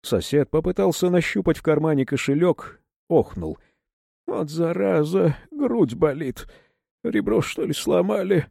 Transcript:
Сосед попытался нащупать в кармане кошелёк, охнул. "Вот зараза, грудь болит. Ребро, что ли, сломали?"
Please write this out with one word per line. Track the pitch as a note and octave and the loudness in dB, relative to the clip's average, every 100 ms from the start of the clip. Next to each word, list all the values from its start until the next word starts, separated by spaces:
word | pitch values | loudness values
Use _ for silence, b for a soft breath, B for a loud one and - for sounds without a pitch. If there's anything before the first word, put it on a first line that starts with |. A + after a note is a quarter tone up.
Сосед | - G#2+ - C#3+ C#3 | -2 -2 0 0 0
попытался | D#3 E3+ F3+ G3 D#3+ F3+ | -2 -2 0 0 2 2
нащупать | F3+ D#3+ G#3 F3+ D#3+ | 2 0 -2 0 0
в | |
кармане | - D3+ D#3 D3 C3 | 2 2 2 0 0
кошелёк, | C#3 - C#3+ F3 D#3 - - _ _ _ | -2 0 2 2 0 -6 -20 _ _ _
охнул. | E3 - - D#2+ D#2 _ _ _ _ _ _ - | 0 2 -4 -8 -10 _ _ _ _ _ _ -8
"Вот | - D3+ | -6 -6
зараза, | D#3 E3 F3 G3 F3 D3+ F#3 F3 C#3+ - | -2 -2 0 2 2 2 2 2 0 -8
грудь | D4 C4+ A#3 D3 A#2+ | -4 -2 2 0 2
болит. | D#3 C#3+ C#3+ A#2+ - b b b _ _ | 0 0 -6 -8 -14 b b b _ _
Ребро, | A#3 - - - | -4 -2 0 0
что | - - - | 0 -4 -4
ли, | |
сломали?" | D3+ - F3+ F#3 G#3 F#3 F#3+ - | -4 0 0 2 -2 0 0 0